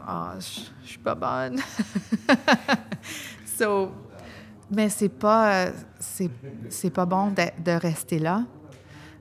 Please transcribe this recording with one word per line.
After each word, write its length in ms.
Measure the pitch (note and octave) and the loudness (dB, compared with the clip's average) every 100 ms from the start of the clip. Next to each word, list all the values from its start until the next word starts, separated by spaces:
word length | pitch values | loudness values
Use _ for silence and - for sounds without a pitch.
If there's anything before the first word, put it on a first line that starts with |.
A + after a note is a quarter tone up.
| - | -6
Ah, 280 | - E2+ - | -6 -6 -8
je, 200 | - - - - | -10 -12 -12 -16
je 60 | - | -18
suis 100 | - | -6
pas 160 | - | -4
bonne. » 440 | - - B2+ C3 B3+ - - - G3+ - A3 - | -2 -2 -2 -2 -4 -4 -6 -4 -6 -4 -2 4
<laughs> 1160 | C4+ - B3 - C4 - - - - - - | 4 6 4 4 -2 -2 -10 -8 -12 -12 -14
So, 460 | - - G#3+ G3+ F#3+ - - - - - - - - | -10 0 2 2 0 -4 -16 -18 -18 -18 -20 -20 -2
mais 180 | G3+ G#3+ | 2 2
c'est 200 | - G3+ | 2 0
pas, 440 | - G#3 A3 G#3+ F#3+ F3+ | 2 6 8 6 6 2
euh, 40 | - - - | -2 -12 -14
c'est, 300 | - - F3+ A#2+ - - A#2 | -10 -4 -4 -4 -12 -12 -10
c'est 200 | - F#3 | -4 -2
pas 160 | F3 F3+ | 2 2
bon 220 | F#3 G3+ | 2 2
de, 140 | F#3+ E3+ - | 2 0 0
de 60 | E3 | 0
rester 460 | E3+ E3+ D#3+ - E3 | 2 2 -2 -2 0
là. 240 | D#3+ G3 A#3+ - - - - - - - | 2 2 0 -8 -20 -20 -20 -20 -20 -6